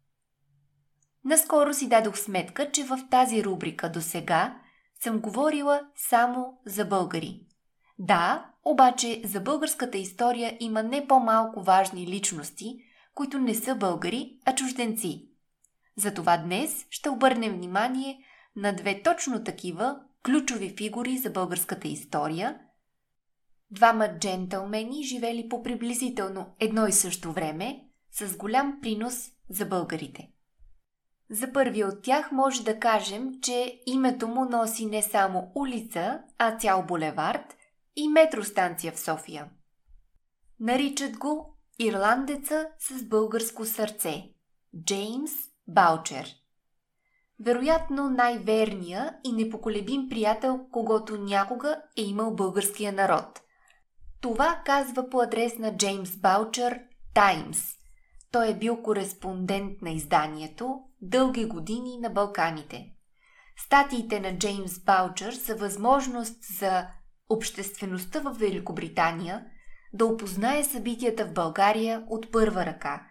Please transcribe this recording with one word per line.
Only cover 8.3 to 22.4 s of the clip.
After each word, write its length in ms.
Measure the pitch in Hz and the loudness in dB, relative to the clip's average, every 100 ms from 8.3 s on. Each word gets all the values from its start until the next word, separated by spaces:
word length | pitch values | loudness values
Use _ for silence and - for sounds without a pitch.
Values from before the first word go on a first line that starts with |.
| 302 - _ | 0 -4 _
обаче 580 | 294 269 254 247 233 226 | 2 8 8 6 -2 -4
за 160 | 220 196 | -4 -4
българската 580 | 208 294 311 - 247 311 | -2 -2 -2 -2 -4 -4
история 580 | 185 - 240 240 233 226 | -6 0 0 2 -2 -4
има 220 | 226 220 | -4 -2
не 240 | 226 277 - | 0 -2 6
по-малко 560 | 269 226 220 226 220 | 6 6 4 2 0
важни 440 | 185 185 190 180 175 | 6 6 6 0 -6
личности, 720 | 190 - 165 143 - 226 262 - _ _ | -4 -4 -4 -8 -12 -12 -14 -18 _ _
които 240 | - 277 277 | -8 -4 -2
не 160 | 247 | 0
са 200 | 226 262 | 0 -2
българи, 640 | 240 196 165 180 233 254 - - | -2 0 0 -2 -4 -6 -6 -2
а 80 | |
чужденци. 760 | 262 262 254 233 220 180 147 - _ _ _ _ _ _ - | 0 0 -2 -2 -2 -4 -6 -12 _ _ _ _ _ _ -6
Затова 400 | 208 202 170 170 | -4 -2 2 2
днес 500 | 165 185 311 - - | 2 -2 -2 -6 -10
ще 200 | - 302 | -6 -4
обърнем 420 | 247 262 233 220 | 2 4 4 0
внимание 720 | 180 180 185 240 262 269 269 _ _ _ - | -4 -2 0 0 -2 -6 -10 _ _ _ -4
на 160 | 202 | -2
две 300 | 196 202 196 | -2 -2 0
точно 420 | 330 339 - 226 | 2 0 0 -4
такива 560 | 196 - 180 165 247 277 - _ | -4 -8 -6 -2 -2 -4 -10 _
ключови 500 | - 294 269 226 196 - | 0 2 2 -2 -6 -6
фигури 400 | 208 233 240 254 | -6 -4 -4 -2
за 120 | - | -2
българската 580 | 190 180 175 - - 151 | -2 -2 -2 -4 -6 -6
история, 720 | 147 - 151 151 165 | -8 -4 -2 -2 -2